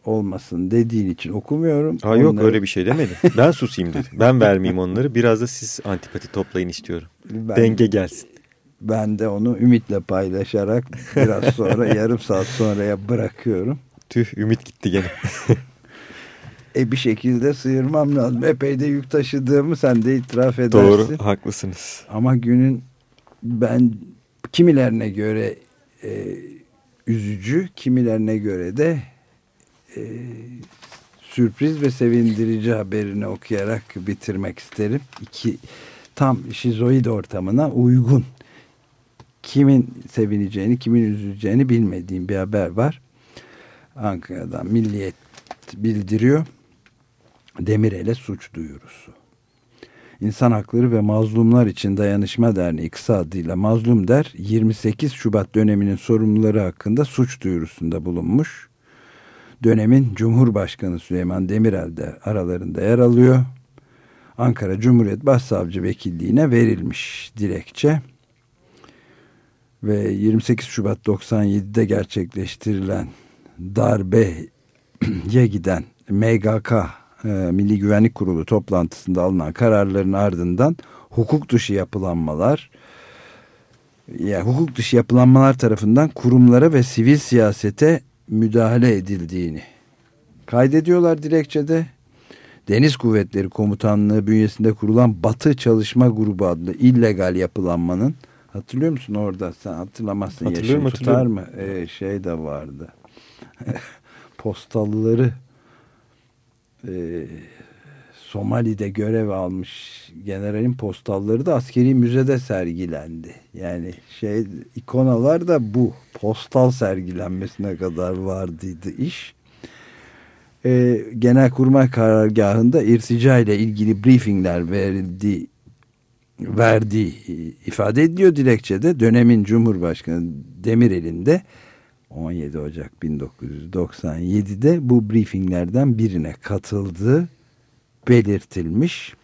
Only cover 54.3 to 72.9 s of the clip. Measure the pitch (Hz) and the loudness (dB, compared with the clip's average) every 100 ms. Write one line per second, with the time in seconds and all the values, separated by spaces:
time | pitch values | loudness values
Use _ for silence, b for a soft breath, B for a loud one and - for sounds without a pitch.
54.3 | - 98 110 110 107 110 113 147 - 113 | -8 -2 0 0 0 -4 -2 -6 -4 -2
55.3 | 104 95 107 107 101 101 92 - 113 107 | -2 0 0 2 2 0 -2 0 0 2
56.3 | 107 107 107 92 - 104 120 143 - 127 | 2 2 0 -2 -6 -4 -2 -2 -2 -4
57.3 | - 95 87 82 - 82 85 85 85 85 | -4 -6 -6 -8 -8 -6 -6 -6 -6 -2
58.3 | 120 160 - - _ b b b b b | 0 -2 -8 -20 _ b b b b b
59.3 | b b b 113 110 110 135 127 95 113 | b b b 2 2 4 4 2 0 0
60.3 | 117 120 101 90 - 95 87 - 90 90 | 4 4 2 -4 -6 -6 -6 -6 -4 -4
61.3 | 92 92 107 110 95 85 80 76 - - | -4 -2 0 2 0 -6 -10 -12 -10 -6
62.3 | 107 90 90 92 - 101 120 120 120 127 | -4 -4 -6 -6 -4 0 4 6 6 6
63.3 | 131 127 - _ _ b b b b b | 6 2 -6 _ _ b b b b b
64.3 | b 123 - 98 95 120 120 104 101 143 | b -2 -2 -4 0 4 4 4 2 2
65.3 | 123 - 95 87 92 92 101 92 85 90 | 2 2 -4 -2 -4 -4 -4 -6 -6 0
66.3 | 123 156 120 113 95 - - - - - | 2 4 4 2 0 -4 -8 -12 -14 -16
67.3 | - 101 90 - - 147 156 - _ _ | -6 -6 -6 -10 -2 0 0 -4 _ _
68.3 | _ _ _ b b b b b b b | _ _ _ b b b b b b b
69.3 | b b b b _ 107 101 101 98 107 | b b b b _ -4 -2 -2 -2 0
70.3 | 110 - 113 - - 104 107 - 101 - | 0 0 -4 -4 -6 -4 -4 -4 -4 -2
71.3 | 110 101 101 98 113 107 104 101 107 87 | 0 0 0 -2 -2 0 -2 -4 -6 -6
72.3 | 101 90 - 107 98 95 | -8 -12 -8 -6 -4 -4